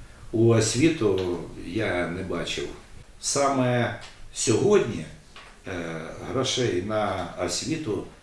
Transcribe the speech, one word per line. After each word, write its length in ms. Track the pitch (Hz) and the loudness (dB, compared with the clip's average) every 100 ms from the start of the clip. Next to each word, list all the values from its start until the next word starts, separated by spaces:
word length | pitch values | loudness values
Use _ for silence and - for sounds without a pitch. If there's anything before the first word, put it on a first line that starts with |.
| - - - | -16 -18 -4
у 160 | 113 113 | 4 6
освіту 920 | 113 110 117 160 160 107 92 92 87 82 80 85 | 6 4 4 4 4 2 2 0 -4 -6 -10 -6
я 420 | 92 104 87 87 | -4 -2 -2 -2
не 160 | 87 | -4
бачив. 440 | 92 87 80 - - - - - - - | -6 -6 -4 -6 -6 -10 -16 -18 -18 -10
Саме 800 | - 143 143 135 127 123 117 - - - - | -2 2 2 2 2 2 0 -4 -12 -16 -12
сьогодні, 720 | - - 110 196 202 120 85 78 - - - - - - | -2 2 4 6 6 4 -2 -8 -14 -20 -20 -20 -16 -10
е, 40 | 90 82 80 80 - - | -6 -6 -6 -8 -10 -4
грошей 520 | - 131 - 117 90 101 | -2 0 2 0 0 0
на 400 | 107 107 95 90 - 87 | 0 0 -2 -4 -4 -2
освіту 580 | - - 156 113 95 85 - | -2 -2 -4 -2 -4 -6 -14